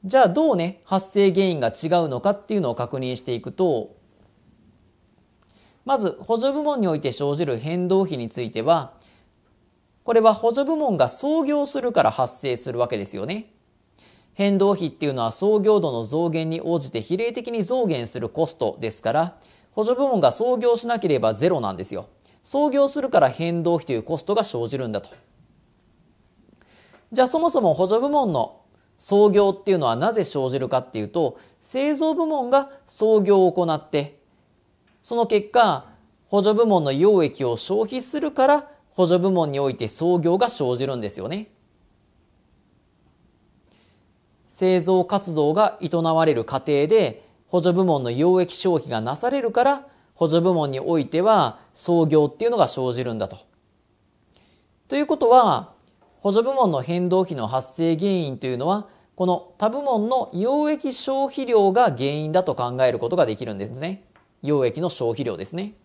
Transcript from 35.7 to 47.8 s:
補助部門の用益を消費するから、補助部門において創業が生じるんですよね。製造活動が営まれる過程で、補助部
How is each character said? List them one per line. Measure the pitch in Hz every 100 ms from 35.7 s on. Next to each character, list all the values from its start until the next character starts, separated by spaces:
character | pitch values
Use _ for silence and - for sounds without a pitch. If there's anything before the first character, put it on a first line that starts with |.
| 139 - - _ _ _
補 | 202
助 | 196
部 | 214 226
門 | 190
の | 147
用 | 135 190 202
益 | 151 -
を | 131 117
消 | - 202
費 | 220 254
す | 247 302
る | 302
か | 294 269
ら、 | 294 294 - _
補 | - 175
助 | 180
部 | 185
門 | 180 156
に | 139
お | 139
い | 120
て | 113
創 | - 165 175
業 | 165 185
が | 240
生 | - 131 123
じ |
る | 135 127
ん |
で | 104
す | 98
よ | 98
ね。 | 185 214 _ _ _ _ _ _ _ _ _ _ _ _ _ _ _ _ _ _ _ _ _ _ _ _ _ _ _ _ _ _
製 | - 185 185
造 | 165 185
活 | 185 202 190
動 | 156 147
が | 160 214 -
営 | 156 170
ま | 165 160 160
れ |
る | 127
過 | 110 135
程 | 139 143 151
で、 | 220 156 - _ _ _
補 | 180
助 | 170
部 | 175